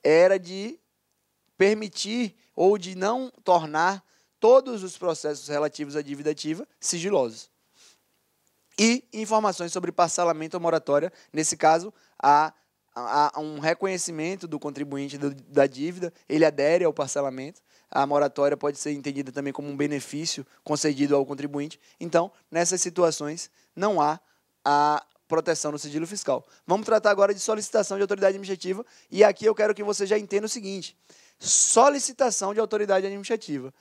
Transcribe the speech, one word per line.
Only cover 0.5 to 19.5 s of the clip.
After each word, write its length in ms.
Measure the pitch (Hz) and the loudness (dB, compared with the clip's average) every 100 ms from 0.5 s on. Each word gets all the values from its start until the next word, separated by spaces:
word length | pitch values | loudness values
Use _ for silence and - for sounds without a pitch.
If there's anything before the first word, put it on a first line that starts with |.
| 190 208 330 _ _ _ _ _ _ _ _ | -10 -10 -12 _ _ _ _ _ _ _ _
permitir 760 | 190 214 214 - 196 233 226 _ _ - | 2 2 -4 -8 -6 -4 -4 _ _ 2
ou 220 | 185 208 | 4 4
de 160 | 175 | -2
não 380 | 185 190 254 262 _ | -4 -2 -2 -6 _
tornar 600 | - 175 160 156 175 196 _ _ _ _ | 2 2 2 0 0 -2 _ _ _ _
todos 460 | 220 262 262 226 | 6 6 6 -8
os 140 | 185 - | -8 -6
processos 500 | 180 156 151 143 139 | -4 -2 -4 -6 -6
relativos 480 | 147 151 - 147 147 | -2 -2 -4 -8 -8
à 60 | |
dívida 300 | 139 139 151 | -8 -6 -4
ativa 360 | 151 151 160 285 _ | -4 -6 -8 -10 _
sigilosos. 720 | - 175 180 190 123 110 - _ _ _ - _ _ _ _ _ _ _ _ - | -6 -4 0 0 0 -6 -20 _ _ _ -20 _ _ _ _ _ _ _ _ 0
E 300 | 220 247 _ | 2 2 _
informações 580 | 214 214 220 214 180 170 | -10 -2 0 0 -4 -6
sobre 200 | 180 180 | -6 -4
parcelamento 640 | - 170 - 175 156 160 180 | 0 0 2 0 -2 -6 -4
ou 40 | |
moratória, 520 | 165 165 - 143 165 _ _ | 0 -2 0 0 0 _ _
nesse 240 | 147 156 165 | -4 -4 2
caso, 380 | 156 160 190 _ _ _ | 4 4 0 _ _ _
há, 320 | 139 147 156 _ _ _ _ | 4 6 4 _ _ _ _
há 460 | - 120 139 147 - | -10 -2 2 2 0
um 200 | 156 151 | -8 -4
reconhecimento 840 | 156 170 190 185 170 160 156 190 180 | -2 0 -2 -4 -6 -6 -6 -8 -8
do 140 | 151 | -8
contribuinte 580 | 147 139 147 139 139 143 | -8 -8 -8 -6 -8 -6
do, 160 | 143 | -6
da 340 | 139 - 139 139 | -6 -2 2 2
dívida, 440 | 131 156 180 175 _ _ | 2 -8 -6 -10 _ _
ele 160 | 156 | 4
adere 400 | 156 147 143 170 | 4 4 2 4
ao 80 | 175 | 2
parcelamento, 680 | 147 139 143 139 131 135 - _ _ _ | 0 -4 -2 -4 -6 -14 -16 _ _ _
a 160 | - 139 | -2 2
moratória 520 | 143 147 143 143 143 | 2 2 2 0 0
pode 200 | 147 143 | -4 -4
ser 140 | 151 | -6
entendida 400 | 143 139 139 135 | -6 -6 -8 -8
também 220 | 127 139 | -6 -8